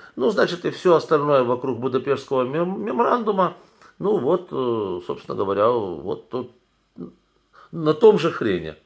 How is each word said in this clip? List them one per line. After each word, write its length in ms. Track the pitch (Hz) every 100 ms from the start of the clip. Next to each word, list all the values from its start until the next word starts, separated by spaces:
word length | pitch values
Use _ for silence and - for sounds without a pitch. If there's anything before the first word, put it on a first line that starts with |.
| - -
Ну, 140 | 247
значит, 340 | 202 185 170
и 60 | -
всё 240 | - 185
остальное 480 | 160 - 151 147 139
вокруг 340 | 120 123 135 117
Будапештского 640 | 131 127 131 135 - 131
мем-, 420 | 127 151 175 202
меморандума, 680 | 208 233 240 247 214 196 175 - - _ - -
ну 200 | 180 202
вот, 300 | 131 180 180
э, 480 | 135 123 113 98 90 -
собственно 300 | - - 104
говоря, 320 | 98 98 110
вот 580 | 123 98 80 82 - -
тут 220 | 127 - _ _ _ _ - - - _ _ _ - -
на 220 | 165 156
том 240 | 156 220 202
же 120 | 160
хрене, 460 | 165 117 90 80 -